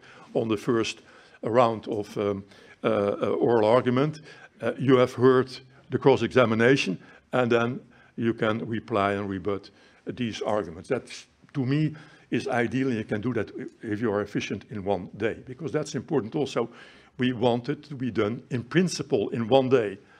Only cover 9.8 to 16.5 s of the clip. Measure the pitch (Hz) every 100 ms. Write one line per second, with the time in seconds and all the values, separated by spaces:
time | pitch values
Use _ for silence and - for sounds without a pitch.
9.8 | _ _ - - 117 95 - 104 85 82
10.8 | - 123 - - - _ _ 147 123 143
11.8 | 156 156 - - - 127 98 123 117 123
12.8 | 135 110 107 107 113 117 98 - - -
13.8 | 117 104 117 101 101 107 - 107 - 107
14.8 | 95 95 90 - 107 80 - 127 156 151
15.8 | 151 131 - 143 110 156 127